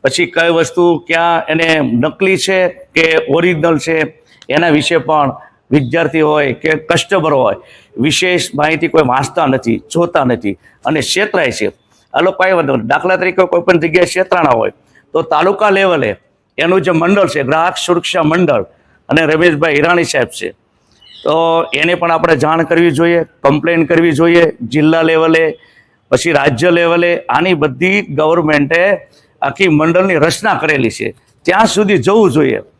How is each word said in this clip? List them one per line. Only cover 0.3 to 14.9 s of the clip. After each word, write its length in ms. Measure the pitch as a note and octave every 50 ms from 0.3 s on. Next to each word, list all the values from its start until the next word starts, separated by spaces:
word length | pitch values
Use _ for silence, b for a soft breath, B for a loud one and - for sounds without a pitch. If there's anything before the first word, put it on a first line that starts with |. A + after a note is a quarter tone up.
| - E3 E3 E3+
વસ્તુ 340 | E3 E3 D#3+ - - F3+ F3 F3 E3+ D3+ -
ક્યાં 420 | - E3 E3 E3+ E3+ E3+ E3 - -
એને 200 | D#3 E3 E3 E3 D#3+ D#3 C#3 A#2+ A#2 A#2+
નકલી 380 | C3 D3+ D3 - F#3+ F#3 F#3+
છે 220 | D#3+ - F#3+ F#3+ F#3 F#3 F3+ - - - _ _
કે 120 | E3 D#3+ D#3+ D#3+ D#3+ D#3+ -
ઓરિજિનલ 500 | C#3 E3 E3+ F#3 F3+ D3+ D3+ E3+ E3 C#3+
છે 180 | - D#3+ E3 D#3+ D3+ - - _ b b b b b b
એના 220 | C3 D#3 F3 E3+
વિશે 280 | D3 D3+ C#3 - E3+ D#3
પણ 340 | - D#3 D#3 D3+ C#3+ C3+ C3 B B B B B _ _
વિદ્યાર્થી 520 | B2+ D3+ C3+ A#2 C#3+ E3 E3 D3 C#3+ D#3+
હોય 300 | D#3 D3+ D3+ D3+ D3 C3+ A#2+
કે 160 | - - D#3+ D#3 D3+ D#3
કસ્ટમર 480 | - E3+ E3+ - - G3+ F#3 D3+ D#3+ D3
હોય 220 | C3 B2 G#2 - - B B B B B B B -
વિશેષ 540 | B2 D#3 C#3 - F3+ F3+ F3+ E3 - - -
માહિતી 340 | C3+ D3 D#3 D#3+ D3 E3 D#3
કોઈ 180 | - D#3+ D3+
વાંચતા 400 | B2 B2 C3+ C3+ - - F3 D#3+
નથી, 320 | C3+ C3+ C3 - A#2 A2+ F#2+ - -
જોતા 340 | - E3 F3 E3+ F3 E3 C3+
નથી 300 | B2 A#2+ - - G2+ F#2 b b b b b _
અને 160 | B2 D#3 D3+
છેતરાય 500 | B2 - - F3+ G#3 G#3 - F#3 D#3 B2+
છે. 200 | A2+ - G#2+ F#2+ - _ _ _ b b b b -
આ 60 | C3
લોકો 180 | E3 F#3+ F#3+ -
કાંઈ 200 | F#3 F#3 F#3+ F3
વાંધો 180 | D#3 C3+ C3+
નહીં. 120 | A#2+ A2 A#2+
દાખલા 280 | C#3 C#3+ D3 F#3 F#3
તરીકે 260 | F3 F3+ F#3 F3+ F#3 F#3
કોઈ 200 | F3 F3 F3 E3+
પણ 160 | F#3 F3+ E3
જગ્યાએ 300 | D#3 E3 D#3 F3+ F3 E3+ -
છેતરાણા 420 | F3+ F#3+ - F#3+ F3+ D#3+ C#3 B2 A2+
હોય 120 | G#2+ G2+ - _ b b